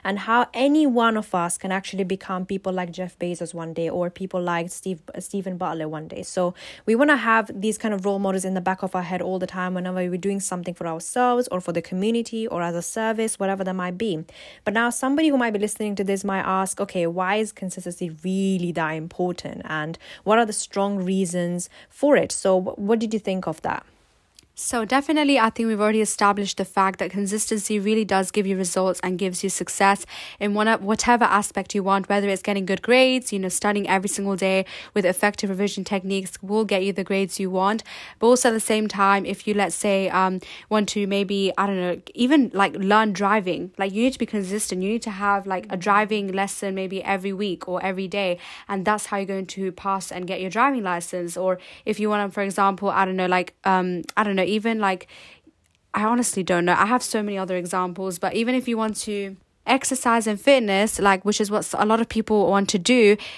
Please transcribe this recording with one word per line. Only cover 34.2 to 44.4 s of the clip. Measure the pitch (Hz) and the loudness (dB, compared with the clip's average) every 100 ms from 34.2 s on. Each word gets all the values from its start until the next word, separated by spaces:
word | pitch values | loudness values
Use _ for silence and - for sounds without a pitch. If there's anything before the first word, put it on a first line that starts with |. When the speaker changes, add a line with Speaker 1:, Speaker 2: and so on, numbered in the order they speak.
| 196 190 | -2 0
Speaker 2:
day | 190 190 190 - - | 2 2 0 -8 -4
with | 208 180 | 0 2
effective | 185 208 202 202 | 2 0 0 -4
revision | 185 202 202 | -2 -2 -2
techniques | 185 202 190 196 190 - | -4 -4 -2 -4 -4 -12
will | 190 214 208 | -2 0 2
get | 196 | 0
you | 196 | 0
the | 196 | -2
grades | 185 196 196 - | -2 0 0 -2
you | 190 | -2
want. | 185 196 220 - - - - | 2 2 0 -6 -16 -16 2
But | 226 | 4
also | 247 247 | 6 4
at | |
the | 220 | 2
same | - 220 214 | 0 0 0
time, | 202 196 196 | 2 4 4
if | 180 202 - | 0 -6 -2
you, | |
let's | 208 190 | 0 0
say, | - 208 196 190 | 0 0 2 2
um, | 180 190 185 - - - | 2 2 0 -8 -18 -2
want | 214 196 | 0 0
to | 208 196 | 0 0
maybe, | 202 196 196 190 175 | 0 0 0 0 0
I | 202 | 0
don't | 190 | 0
know, | 180 - - | -2 -4 -8
even, | - 247 302 226 | 0 4 6 4
like, | 190 196 202 | 2 0 2
learn | 190 214 220 | 4 4 4
driving, | 180 202 214 180 156 180 - | 2 2 2 0 -4 -6 -4
like, | 196 | -4
you | 196 | 2
need | 254 | 0
to | 262 | 0
be | 226 | -4
consistent. | 208 | -4